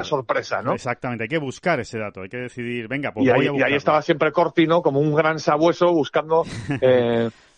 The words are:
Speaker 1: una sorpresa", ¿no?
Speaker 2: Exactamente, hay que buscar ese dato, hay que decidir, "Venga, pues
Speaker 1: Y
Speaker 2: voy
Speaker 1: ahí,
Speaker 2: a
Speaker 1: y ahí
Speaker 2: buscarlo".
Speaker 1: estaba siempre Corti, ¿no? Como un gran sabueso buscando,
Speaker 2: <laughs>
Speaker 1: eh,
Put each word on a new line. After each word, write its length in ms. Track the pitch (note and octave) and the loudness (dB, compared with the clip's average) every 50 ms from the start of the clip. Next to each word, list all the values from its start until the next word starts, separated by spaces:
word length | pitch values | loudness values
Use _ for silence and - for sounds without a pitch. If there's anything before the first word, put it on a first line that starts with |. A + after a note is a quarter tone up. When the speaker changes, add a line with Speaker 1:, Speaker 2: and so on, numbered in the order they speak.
Speaker 1:
una 40 | - | 2
sorpresa", 580 | - D#3 C3+ B2 - D3 C#3 A#2 - A#2 G2 | -2 -4 -4 -2 -2 -4 -4 -4 -4 -6 -6
¿no? 100 | G#2 C3 | -4 -4
Speaker 2:
Exactamente, 520 | F#3 A3 - B2 A#2+ - - B2+ A#2+ A2 A2+ | -6 -4 -4 -6 -6 -6 -6 -8 -6 -6 -6
hay 40 | A2 | -4
que 100 | D#3 E3 | -4 -4
buscar 400 | C#3+ C3 - - - F#3 E3 C3 | -4 -6 -8 -4 -2 -2 -2 -2
ese 180 | G#2+ - - A2 | -2 -6 -8 -8
dato, 240 | G#2+ G2+ F2+ G2 | -8 -8 -10 -12
hay 60 | F#2+ F#2+ | -14 -12
que 100 | - B2 | -10 -10
decidir, 500 | B2 A#2+ - B2+ A#2+ A#2+ A#2+ A#2+ A2+ G#2+ | -10 -10 -10 -10 -8 -6 -6 -6 -6 -6
"Venga, 240 | C3 C#3+ C#3 A2+ | -6 -6 -6 -4
pues 140 | - G#2+ C3+ | -2 0 2
Speaker 1:
Y 40 | B2+ | 4
Speaker 2:
voy 100 | A#2+ C3+ | 4 4
Speaker 1:
ahí, 0 | |
Speaker 2:
a 40 | D3 | 2
Speaker 1:
y 20 | D3+ | 2
ahí 40 | |
Speaker 2:
buscarlo". 240 | C#3+ C3+ C3 B2+ C#3+ | 2 0 0 2 0
Speaker 1:
estaba 260 | C#3 - E3 D3+ D3+ | 0 0 2 2 2
siempre 300 | C#3+ - E3 D3 D#3+ D#3 | 2 0 0 2 0 0
Corti, 340 | D3+ F3 E3+ D#3+ - F3 D#3+ | 2 2 0 2 2 2 2
¿no? 160 | D#3 E3 E3+ | 4 4 2
Como 180 | E3+ D#3 C#3 C#3 | 2 2 2 2
un 140 | D3+ D#3 D3 | 2 2 2
gran 240 | D3+ D#3+ D#3 D#3+ D#3 | 2 2 2 0 -2
sabueso 540 | - E3 D3 D3 D#3+ F3 D#3+ - F3+ F3 | 0 0 2 4 4 2 2 4 2 2
buscando, 520 | F3 D#3+ C3+ - - D#3+ D3+ D#3 D#3+ E3 D#3 | 4 2 0 0 -2 -2 0 2 0 0 0
Speaker 2:
<laughs> 360 | - - - - - C#3+ A#2+ | 0 -6 -10 -8 -6 -4 2
Speaker 1:
eh, 500 | C3 B2+ B2+ B2 A#2+ A#2 A#2 A#2 A#2 A2+ - _ _ _ _ | 4 4 4 4 4 2 2 0 0 -2 -4 _ _ _ _